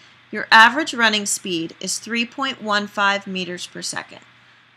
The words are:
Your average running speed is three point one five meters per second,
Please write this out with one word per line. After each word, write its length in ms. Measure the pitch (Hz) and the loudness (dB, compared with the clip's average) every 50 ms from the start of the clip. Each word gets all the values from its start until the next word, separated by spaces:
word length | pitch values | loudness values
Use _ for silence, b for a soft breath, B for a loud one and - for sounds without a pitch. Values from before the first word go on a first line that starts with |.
| B B B B B _ | B B B B B _
Your 160 | - 214 - - | -10 -8 0 6
average 440 | - 226 220 233 233 294 320 320 - | 8 8 8 8 6 2 -2 -4 0
running 320 | 233 233 220 214 208 202 | 0 2 2 2 0 -2
speed 500 | 202 - - - 202 175 165 165 165 - - | -4 -4 -6 -4 -4 -4 -4 -4 -6 -10 -10
is 180 | - 185 - - | -8 -8 -8 -8
three 260 | - 214 226 233 233 | -8 -6 -4 -4 -4
point 360 | 233 - - 269 269 247 - | -4 -6 -6 -6 -6 -6 -6
one 260 | 214 214 202 208 208 | -4 -2 -2 -2 -2
five 400 | 202 - 208 202 196 202 202 196 | -4 -2 0 0 2 0 0 -4
meters 400 | 196 190 185 180 170 180 175 - | -6 -8 -6 -6 -8 -8 -10 -12
per 140 | - - 175 | -14 -12 -10
second, 400 | 175 - - - - - - - - - b b b b b b b b _ | -10 -8 -8 -8 -10 -12 -16 -20 -20 -20 b b b b b b b b _